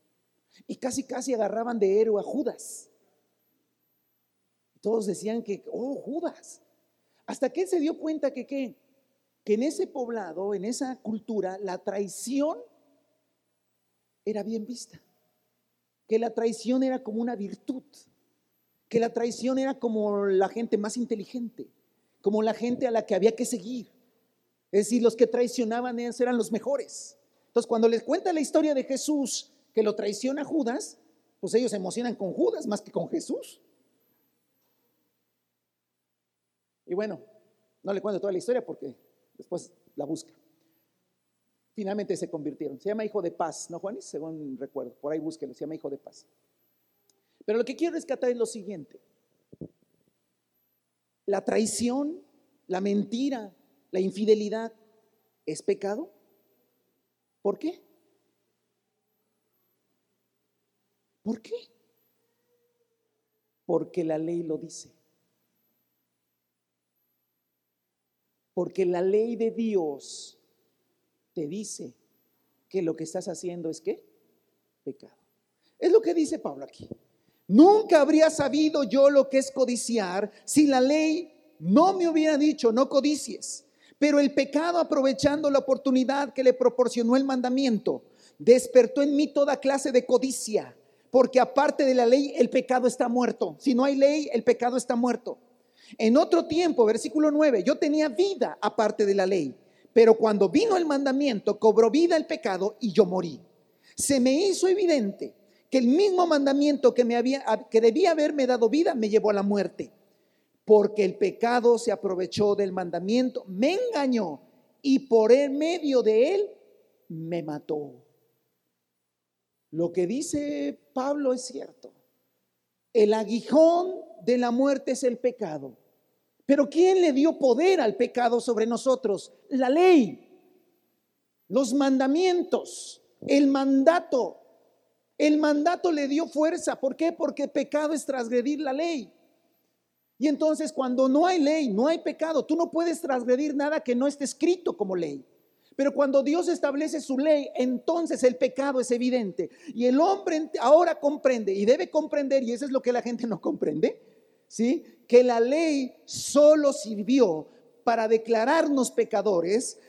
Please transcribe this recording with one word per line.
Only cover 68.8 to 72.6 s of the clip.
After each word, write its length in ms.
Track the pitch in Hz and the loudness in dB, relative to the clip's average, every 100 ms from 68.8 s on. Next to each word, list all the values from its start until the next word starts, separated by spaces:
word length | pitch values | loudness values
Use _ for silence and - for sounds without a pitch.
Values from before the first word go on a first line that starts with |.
| 180 | -2
la 160 | 180 | 0
ley 320 | 190 208 233 | 0 0 -2
de 160 | 220 226 | -2 -4
Dios 880 | 220 226 196 151 135 - - - - _ _ _ _ _ _ _ _ _ | -2 -2 -2 -4 -8 -14 -18 -20 -20 _ _ _ _ _ _ _ _ _
te 160 | 175 147 | -12 -10
dice 460 | 196 - - 247 - _ _ _ _ _ _ | -10 -12 -14 -16 -20 _ _ _ _ _ _